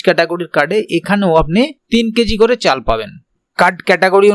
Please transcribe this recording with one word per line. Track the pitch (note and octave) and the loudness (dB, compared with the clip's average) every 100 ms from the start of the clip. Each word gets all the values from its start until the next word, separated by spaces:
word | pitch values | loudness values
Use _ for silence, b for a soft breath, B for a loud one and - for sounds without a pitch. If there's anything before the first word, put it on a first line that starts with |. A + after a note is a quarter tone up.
| - | 0
ক্যাটাগরির | E3 E3 F3 E3 D3 | 0 -2 -4 -6 -2
কার্ডে | D3 G#3+ G#3+ E3+ | -2 -2 -4 -4
এখানেও | - G3+ G3 D#3+ | -2 -2 0 0
আপনি | D3+ F#3 D4 - _ | 0 0 -2 -4 _
তিন | A#3 A3+ A3+ | -2 0 -2
কেজি | G#3+ G#3+ | -2 0
করে | A3+ A#3+ | 0 0
চাল | F3 C3 A2+ | -2 -2 -2
পাবেন। | A2+ G#2+ - _ _ _ - | -4 -6 -14 _ _ _ -2
কার্ড | F3+ F3+ - | 0 0 -2
ক্যাটাগরি | F3+ F#3+ G3 G3+ | 0 2 4 4